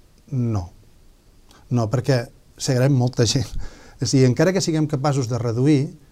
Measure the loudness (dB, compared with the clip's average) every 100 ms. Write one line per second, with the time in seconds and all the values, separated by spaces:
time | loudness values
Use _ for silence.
0 | _ _ -10 -4 -2 -4 -6 -14 -20 -20
1 | -20 -20 _ _ -20 -18 -4 -2 0 -2
2 | 0 0 -2 -14 _ -10 -2 2 2 2
3 | 0 0 0 0 -4 -6 -8 -12 -20 -8
4 | -2 2 4 4 2 0 0 -2 -2 -2
5 | -2 -2 -2 -4 -4 0 2 2 0 -8
6 | -20